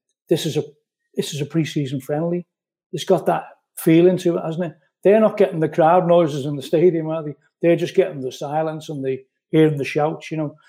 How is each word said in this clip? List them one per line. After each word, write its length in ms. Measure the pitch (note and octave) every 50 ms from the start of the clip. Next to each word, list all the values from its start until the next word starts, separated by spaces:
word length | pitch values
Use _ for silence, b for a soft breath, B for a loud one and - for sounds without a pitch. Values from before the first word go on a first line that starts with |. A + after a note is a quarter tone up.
| _ _ _ _ _ _
this 160 | - D#3+ -
is 100 | D#3 C3+
a, 80 | D3+ D3 - - _ _ _ _ _ _ _ _
this 180 | - G3 - -
is 80 | C#3+
a 40 | D3
pre-season 540 | D3 - E3 D#3 D3 - D#3 C#3+ B2+ C#3+ C3+
friendly. 480 | - - D3 D3 E3 E3+ F3 F3 E3+ - _ _ _ _ _ _ _ _ -
It's 100 | C#3+ -
got 220 | - F#3+ E3 -
that 180 | - E3+ D#3 - - - _ _ _ _
feeling 420 | - - E3+ E3 E3 E3+ F3+ F#3 -
to 180 | - F3 E3+ F3
it, 40 | -
hasn't 260 | D#3+ E3 D#3+ F3+ D#3+
it? 60 | D#3 _ _ _ _ _ _
They're 160 | F#3 G3+ A3
not 180 | A3 G#3 G#3+ G#3
getting 220 | G3 - - E3
the 100 | D#3+ D#3
crowd 380 | - E3+ E3 D#3 E3+ F#3 F3+ E3+
noises 380 | E3+ F3 F3 D3+ C#3+ D3 B2+ D3+
in 80 | D3
the 80 | C#3+ C3+
stadium, 460 | - - D#3+ E3 F#3 E3 E3 D#3 D#3
are 140 | D#3 E3 D3+
they? 120 | D3+ C#3 - _ _ _ _
They're 140 | - E3+ E3+
just 180 | D#3 F3 E3 -
getting 280 | - F3 - D3+ C#3+
the 100 | B2+ B2+
silence 580 | B2 - D#3 C#3+ D3 D#3 D#3+ D#3+ D#3 D#3 D3+ -
and 160 | D#3+ C#3 C3+
the 180 | C3+ C3 C3 - _ _ _ _ _
hearing 260 | - D#3+ D#3 D#3 D3 C#3
the 80 | C3+
shouts, 460 | - - D3+ D3 D#3 E3 - - -
you 60 | D#3+ D#3
know. 180 | D#3 C#3+ D3 b b